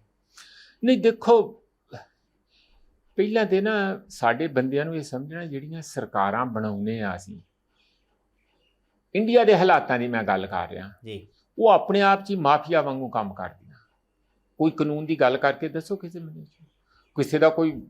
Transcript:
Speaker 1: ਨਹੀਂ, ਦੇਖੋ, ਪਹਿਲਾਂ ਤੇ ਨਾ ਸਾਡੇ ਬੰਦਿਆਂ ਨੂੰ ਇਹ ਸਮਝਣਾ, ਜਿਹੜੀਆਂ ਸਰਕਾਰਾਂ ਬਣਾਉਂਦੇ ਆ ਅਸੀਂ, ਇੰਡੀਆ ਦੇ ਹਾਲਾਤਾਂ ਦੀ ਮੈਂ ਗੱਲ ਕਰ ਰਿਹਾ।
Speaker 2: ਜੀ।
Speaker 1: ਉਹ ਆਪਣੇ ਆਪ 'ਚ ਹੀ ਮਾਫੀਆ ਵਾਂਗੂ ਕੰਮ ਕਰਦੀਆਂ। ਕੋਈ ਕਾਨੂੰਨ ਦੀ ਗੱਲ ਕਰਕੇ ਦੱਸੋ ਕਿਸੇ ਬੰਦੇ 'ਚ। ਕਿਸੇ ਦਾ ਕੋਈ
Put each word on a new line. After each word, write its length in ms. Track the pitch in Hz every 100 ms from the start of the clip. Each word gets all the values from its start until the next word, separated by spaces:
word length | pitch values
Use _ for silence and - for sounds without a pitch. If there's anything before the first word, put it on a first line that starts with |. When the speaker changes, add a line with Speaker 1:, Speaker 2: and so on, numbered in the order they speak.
| _ _ _ - - - - _
Speaker 1:
ਨਹੀਂ, 140 | 233 247
ਦੇਖੋ, 680 | 220 226 - 233 - - _ _ _ - - _ _ _ _ _ _ _ _ _ _ -
ਪਹਿਲਾਂ 300 | 208 220 202
ਤੇ 160 | 190
ਨਾ 400 | 208 214 196 190 -
ਸਾਡੇ 380 | - 117 117 165
ਬੰਦਿਆਂ 380 | 131 131 139 151
ਨੂੰ 100 | 165
ਇਹ 60 |
ਸਮਝਣਾ, 440 | 143 127 147 165 170
ਜਿਹੜੀਆਂ 360 | 139 151 165
ਸਰਕਾਰਾਂ 640 | 151 - 117 107 98 110 127
ਬਣਾਉਂਦੇ 560 | 110 107 101 104 113
ਆ 140 | 101 90
ਅਸੀਂ, 260 | 95 101 - _ _ _ _ _ _ _ _ _ _ _ _ _ _ _ _ 185
ਇੰਡੀਆ 280 | 220 240
ਦੇ 140 | 226 190
ਹਾਲਾਤਾਂ 420 | 185 156 - 123
ਦੀ 80 | 120
ਮੈਂ 160 | 117
ਗੱਲ 240 | 101 95 92
ਕਰ 220 | 92 87
ਰਿਹਾ। 200 | 92 98 104 113
Speaker 2:
ਜੀ। 220 | 101 - _ _ -
Speaker 1:
ਉਹ 100 | 220
ਆਪਣੇ 320 | 185 - 196
ਆਪ 240 | 196 196 196
'ਚ 40 |
ਹੀ 60 | 196
ਮਾਫੀਆ 460 | 147 147 147 165
ਵਾਂਗੂ 280 | 139 135 127
ਕੰਮ 240 | 113 101
ਕਰਦੀਆਂ। 420 | 95 95 - _ 147 _ _ _ _ _ _ _ -
ਕੋਈ 140 | 156
ਕਾਨੂੰਨ 340 | 156 151 147 156
ਦੀ 100 | 156
ਗੱਲ 220 | 143 135
ਕਰਕੇ 320 | 139 135 156
ਦੱਸੋ 260 | 156 160 196
ਕਿਸੇ 240 | 175 175
ਬੰਦੇ 220 | 165 156
'ਚ। 80 | 151 _ _ _ _ _ _ -
ਕਿਸੇ 240 | 143 160
ਦਾ 100 | 160
ਕੋਈ 320 | 160 160 135 -